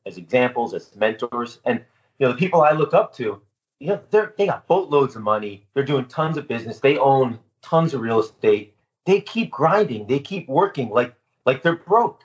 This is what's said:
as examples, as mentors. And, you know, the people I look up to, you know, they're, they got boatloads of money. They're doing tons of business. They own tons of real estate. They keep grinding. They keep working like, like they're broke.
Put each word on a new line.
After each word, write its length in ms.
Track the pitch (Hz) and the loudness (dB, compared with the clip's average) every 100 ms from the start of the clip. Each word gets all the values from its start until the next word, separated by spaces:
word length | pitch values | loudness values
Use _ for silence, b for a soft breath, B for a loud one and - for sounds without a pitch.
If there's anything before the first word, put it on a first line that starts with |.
| - | -18
as 120 | 87 | -18
examples, 560 | 85 123 123 123 113 | -2 0 0 -2 -6
as 220 | 95 - 98 | -8 -12 -4
mentors. 640 | 107 110 120 120 117 - 123 | -2 -2 -8 -6 -10 -8 -4
And, 180 | 113 - _ _ - | -4 -6 _ _ -2
you 60 | 131 | -2
know, 60 | |
the 60 | 123 | 0
people 240 | 175 175 | 0 4
I 100 | 151 | 4
look 220 | 156 147 | 4 2
up 200 | 175 226 - | 2 0 -4
to, 260 | 110 101 _ _ _ _ | -8 -8 _ _ _ _
you 80 | 143 | -6
know, 120 | 202 - | -6 0
they're, 220 | 208 208 - | 0 0 -2
they 80 | 196 | -2
got 200 | 113 - | -2 0
boatloads 520 | 180 165 147 131 113 | 0 2 2 2 -2
of 40 | |
money. 460 | 104 107 104 101 _ | -2 -2 -2 -14 _
They're 100 | 139 | -4
doing 220 | 139 139 123 | -2 -2 -2
tons 320 | - 160 151 | -4 -4 -4
of 100 | - | -6
business. 320 | 120 113 107 | -8 -8 -2
They 180 | 139 147 | 2 4
own 420 | 135 135 127 113 _ _ | 4 4 2 -2 _ _
tons 320 | - 165 160 | -2 0 2
of 60 | 131 | -2
real 220 | 113 113 | -2 0
estate. 560 | 110 - 107 104 104 _ _ _ - | 0 -2 2 2 0 _ _ _ 0
They 140 | 196 | 0
keep 320 | - 226 180 | 0 -6 -6
grinding. 560 | - 160 202 180 110 101 | 0 0 2 0 -4 -2
They 120 | 139 | -4
keep 280 | - 196 - | -4 -10 -4
working 420 | 139 196 - 113 | 0 0 -2 -4
like, 240 | 113 127 _ _ _ - | -2 -2 _ _ _ -2
like 180 | 139 | 0
they're 120 | 165 165 | -2 -4
broke. 480 | - 220 202 - | 0 2 2 -4